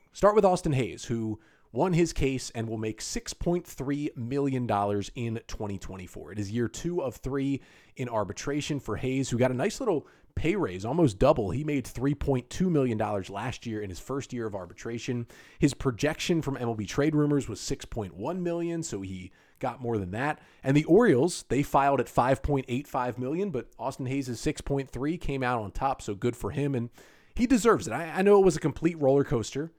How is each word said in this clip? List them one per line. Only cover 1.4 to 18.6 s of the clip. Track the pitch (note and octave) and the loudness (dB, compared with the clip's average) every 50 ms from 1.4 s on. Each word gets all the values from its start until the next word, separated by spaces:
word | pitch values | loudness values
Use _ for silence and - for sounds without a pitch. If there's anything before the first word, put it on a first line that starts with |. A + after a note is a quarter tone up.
| _ _ _ _ _ _ | _ _ _ _ _ _
won | - A#2 D#3 F3+ F3 | -2 0 0 2 4
his | D#3+ F3 D#3+ | 4 2 2
case | - - D3 C3+ C3+ B2+ - - - | 2 0 0 0 0 -2 -6 -8 -6
and | G#2 A2+ A2+ | -6 -6 -4
will | A2+ | -4
make | A2 A2 A2 G#2+ - | -4 -4 -4 -6 -6
six | - - - A#3+ - - | -8 -8 -8 -6 -8 -8
point | - - - F3 F3 F3 E3+ | -8 -4 -2 0 0 0 -2
three | - - - C3+ C#3 C#3+ D3 D3 D3+ - | -6 -10 -8 -4 -4 -4 -2 -4 -6 -6
million | - A2+ A#2 C3+ C#3+ C#3+ C#3 C3+ B2+ B2 | -6 -6 -4 -2 0 0 0 0 0 0
dollars | A#2 G#2+ G2+ G#2 G#2 G#2 G#2 G2 - - | 0 2 2 2 2 0 -2 -4 -6 -6
in | C3+ A#2 A2+ A2+ A2+ - | -6 -4 -4 -4 -6 -8
twenty | - - - A2 G2+ G2+ F#2 | -10 -8 -8 -6 -6 -6 -8
twenty-four. | - - F#2+ F#2 F2+ F2 - - - D2+ | -8 -10 -12 -12 -12 -14 -14 -14 -14 -10
It | F#2+ G#2+ | -8 -6
is | G#2 F#2+ | -6 -4
year | G#2+ A#2+ A#2+ A2 | -2 -2 -2 -2
two | - - - E3+ F3 F3 | -4 -6 -6 -4 -4 -4
of | C#3 B2+ - | -4 -4 -6
three | - - B2+ C3 C#3 C3+ C#3 C#3 B2+ - - - - _ _ _ | -8 -6 -4 -2 -2 -2 -2 -2 -4 -6 -12 -20 -20 _ _ _
in | - C3 A#2+ | -8 -6 -2
arbitration | A#2 A2 G#2 F2+ G2+ - - C#3+ C#3+ D3+ C#3 - D3+ C#3 | -2 -2 -2 -2 -4 -6 -6 -4 -4 -2 -2 -2 -4 -4
for | - - G#2 | -4 -4 -4
Hayes, | F#2 - B2+ C3 C3+ C3 - | -2 -2 0 0 0 0 0
who | B2+ A2 | 2 2
got | B2 B2+ | 2 2
a | B2+ | 2
nice | B2 - A3 - - | 0 -2 -2 -2 -2
little | C#4 A3+ F3 C#3 - - _ _ _ _ - | 0 0 0 0 -2 -6 _ _ _ _ -6
pay | - - D3+ G3+ | -2 0 0 0
raise, | G3+ D#3 G#2+ F2+ F#2+ G2 | 0 -2 -2 -4 -4 -4
almost | A2+ C#3 F3 E3+ C3 G2 - | -2 2 4 4 4 4 4
double. | B2 C3+ D#3 C3 G#2+ F#2+ | 4 4 6 4 2 -2
He | E2+ F2 | -2 -2
made | D2+ D3 D3 C#3 A#2+ | -2 -2 -2 -2 -4
three | - - - B2 C#3+ D3 | -4 -4 -2 0 0 0
point | - - C#3+ C#3 B2 - - | 0 0 0 0 0 -2 -4
two | - - F3+ F#3+ | -2 0 2 2
million | E3 D3 C3 B2+ A2+ | 4 4 2 2 2
dollars | G#2+ G#2+ G#2 G#2+ G2+ F#2 F#2+ | 0 0 0 -2 -4 -4 -6
last | G2 G2 A2 B2 A#2 - - | -8 -6 -6 -6 -8 -8 -8
year | A#2+ A2 G#2+ | -8 -6 -6
in | G#2 F#2+ | -6 -8
his | F2+ - | -10 -10
first | - - C3 C#3 C3 - | -8 -6 -6 -6 -6 -6
year | C3 A#2+ A2+ | -6 -6 -6
of | A2 - | -6 -6
arbitration. | F#2+ F2+ - - - - A#2 A#2 A#2 - - B2 A#2+ A#2+ - - - - - - - | -8 -10 -12 -14 -12 -10 -8 -8 -6 -4 -4 -4 -4 -6 -8 -14 -20 -20 -18 -2 0
His | - C#3+ - | 2 2 2
projection | - - C#3 A#2 - - D3 D#3 - - - F3+ E3 | 0 -2 -2 -2 0 -2 -2 -2 -2 0 0 0 0
from | C#3+ C#3+ C3+ | 0 -2 -4
M | B2 B2 A#2 | -2 -2 -2
L | A2+ | -2
B | A2 G#2 | -2 -4
Trade | E2+ - - C#3 D#3+ D#3 | -4 -2 0 2 2 4
Rumors | D3+ D3 D3 D3 C#3+ A#2 A2+ | 4 4 4 2 0 0 -2
was | G#2 - | -6 -8
six | - - C3+ - - | -6 -6 -6 -6 -8
point | - - A#2 G#2 F2+ D#2+ | -8 -8 -6 -6 -6 -8
one | F2+ G#2 D3 F3+ F#3+ | -8 -6 -6 -4 -4
million, | F3 F3 E3+ E3+ | -2 -2 -2 -2